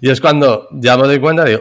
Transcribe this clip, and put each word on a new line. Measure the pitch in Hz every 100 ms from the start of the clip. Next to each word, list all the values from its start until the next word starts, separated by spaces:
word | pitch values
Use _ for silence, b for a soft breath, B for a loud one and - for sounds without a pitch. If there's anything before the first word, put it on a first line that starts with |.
Y | 127
es | 131
cuando | 160 147 139 110 -
ya | 143 123 127
me | 139
doy | 143
cuenta, | 151 160
digo, | 151 110